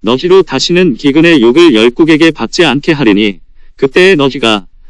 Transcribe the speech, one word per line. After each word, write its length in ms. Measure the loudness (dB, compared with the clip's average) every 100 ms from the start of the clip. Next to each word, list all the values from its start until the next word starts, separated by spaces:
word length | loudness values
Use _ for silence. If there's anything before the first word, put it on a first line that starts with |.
너희로 420 | -4 -4 2 2
다시는 540 | 2 -4 -2 0 0 -2
기근의 460 | -2 0 2 2
욕을 320 | 2 4 2
열국에게 560 | 4 0 0 0 2 0
받지 320 | -2 -10 -2
않게 280 | -2 -2 -4
하리니, 480 | -2 0 0 -2 -6 -18 -20 -20 -6
그때에 400 | -4 2 2 2
너희가 500 | -2 -2 -2 -2 -4 -20